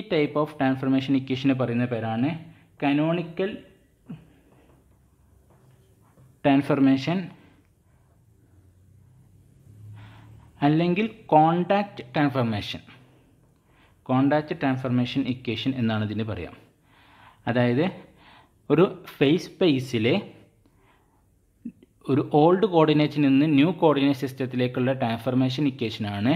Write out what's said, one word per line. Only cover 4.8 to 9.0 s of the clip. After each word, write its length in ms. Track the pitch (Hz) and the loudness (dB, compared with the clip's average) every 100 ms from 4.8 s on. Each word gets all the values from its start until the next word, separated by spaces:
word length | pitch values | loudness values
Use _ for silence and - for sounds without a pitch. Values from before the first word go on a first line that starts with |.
| _ _ _ _ _ _ _ _ _ _ _ _ _ _ - _ 143 | _ _ _ _ _ _ _ _ _ _ _ _ _ _ -20 _ 0
transformation 720 | 139 139 139 135 135 135 185 175 - - _ _ _ _ _ _ _ _ _ _ _ _ _ _ _ | 2 2 2 4 2 0 -4 -6 -14 -20 _ _ _ _ _ _ _ _ _ _ _ _ _ _ _